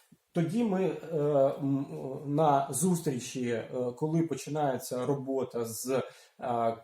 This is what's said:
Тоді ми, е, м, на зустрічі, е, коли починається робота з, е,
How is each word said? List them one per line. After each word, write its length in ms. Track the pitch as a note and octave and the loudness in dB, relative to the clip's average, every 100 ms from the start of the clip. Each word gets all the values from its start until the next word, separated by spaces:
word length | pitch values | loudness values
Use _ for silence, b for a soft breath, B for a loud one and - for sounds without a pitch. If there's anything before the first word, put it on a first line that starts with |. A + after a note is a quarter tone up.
| b - _ | b -20 _
Тоді 320 | - D#3 G#3 | -2 0 2
ми, 200 | A#3 F#3 | 2 2
е, 320 | F#3 C3+ - E3 | 0 -2 -4 0
м, 680 | D3 D3 C3+ C3+ C#3 C#3 C#3+ D#3 C#3+ C#3 D3 | 2 6 4 4 0 0 -2 -6 -8 -8 -2
на 420 | C#3+ D#3 C#3 C#3 | 2 4 4 2
зустрічі, 800 | B2+ F3 F3 D#3+ B2+ - C3+ A#2+ | 0 2 2 0 -4 -4 -4 -2
е, 160 | A2+ A2+ B2+ B2 B2 | -2 -2 -4 -4 -2
коли 260 | D#3 E3 | 0 2
починається 840 | D#3+ C3+ - D3 D3 B2 - B2+ B2 | 0 -2 -4 0 0 0 -4 -4 0
робота 580 | C#3 C3 C3+ B2 A#2+ | -2 -2 -2 -2 -4
з, 380 | A2+ A2 B2 C3 B B B - | -6 -6 -2 -2 B B B -10
е, 360 | B2+ A#2+ A#2 A2+ | -4 0 0 0